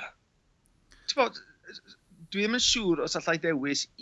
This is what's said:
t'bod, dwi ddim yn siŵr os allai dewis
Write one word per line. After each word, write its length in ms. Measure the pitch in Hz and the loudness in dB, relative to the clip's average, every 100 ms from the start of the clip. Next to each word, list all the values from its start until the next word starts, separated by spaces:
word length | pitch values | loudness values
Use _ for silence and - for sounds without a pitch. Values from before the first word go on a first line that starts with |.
| - - _ _ _ _ _ _ _ - - | -12 -16 _ _ _ _ _ _ _ -18 -6
t'bod, 320 | 285 240 - - - - - _ - _ - 165 | 2 2 0 -20 -20 -20 -20 _ -20 _ -20 -8
dwi 140 | 196 | -2
ddim 140 | 214 247 | 0 2
yn 60 | |
siŵr 400 | - 240 196 151 160 | 2 2 2 2 0
os 100 | 170 | -2
allai 180 | 170 165 | -2 0
dewis 440 | 165 147 139 139 - - | 0 0 0 -2 -4 -8